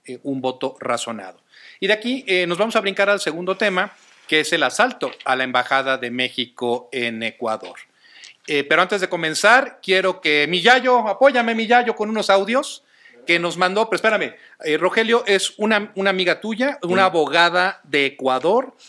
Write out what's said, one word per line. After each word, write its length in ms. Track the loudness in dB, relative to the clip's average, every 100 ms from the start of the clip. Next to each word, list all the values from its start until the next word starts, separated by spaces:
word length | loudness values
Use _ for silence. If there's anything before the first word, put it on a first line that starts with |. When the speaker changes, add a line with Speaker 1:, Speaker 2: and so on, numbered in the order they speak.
| -18
Speaker 1:
eh, 140 | -12
un 180 | -8 -4
voto 340 | -4 -4 -8 -6
razonado. 600 | -4 -4 -4 -10 -12 -18 _ _ -20 -6
Y 80 | -2
de 60 |
aquí, 320 | 0 0 -6 -2
eh, 180 | -2 0
nos 120 | 0
vamos 180 | 0 0
a 60 |
brincar 280 | -2 0 0
al 100 | 0
segundo 360 | -2 -6 -6 -2
tema, 360 | -2 -2 -4 -8 _ _ -2
que 140 | 0
es 120 | 0
el 100 | 0
asalto 480 | 0 2 0 0 -8 -6 -2
a 100 | -2
la 80 |
Embajada 540 | 0 -2 0 0 0 -2
de 140 | -4
México 800 | -4 -4 -4 -8 -6 -2 -2 -4
en 320 | -6 -6 -4
Ecuador. 520 | -8 -6 -6 -6 -8 -18 -20 _ _ -20 -20 -20 -4
Eh, 160 | -4
pero 180 | 0 2
antes 200 | 2 0
de 60 | -2
comenzar, 720 | -4 -4 0 4 4 4 -6
quiero 400 | 0 2 2 0
que, 240 | 0 2 2
mi 120 | 2
Yayo, 460 | 4 4 4 2 0
apóyame, 480 | 2 2 4 0 -2
mi 120 | 2
Yayo, 280 | 2 2 -2
con 140 | -4
unos 200 | -2 2
audios 540 | 2 4 -2 -4 -10 _ _ -20 -14 0
que 140 | 0
nos 180 | 0 0
mandó, 320 | 0 2 0
pero 60 | 0
espérame, 400 | 0 0 -2 -8 -20 -10 -2
eh, 120 | 0
Rogelio 460 | 2 2 2 0 2
es 280 | 0 0 -2
una, 340 | 0 0 -2 -2
una 140 | -2
amiga 320 | 0 0 -2
tuya, 380 | -4 -4 -4 -4
una 200 | -2 2
Speaker 2:
Mm. 20 | 2
Speaker 1:
abogada 760 | 2 0 2 2 2 -2 -4
de 220 | -4 0 0
Ecuador, 680 | -2 -2 0 2 0 -2 -12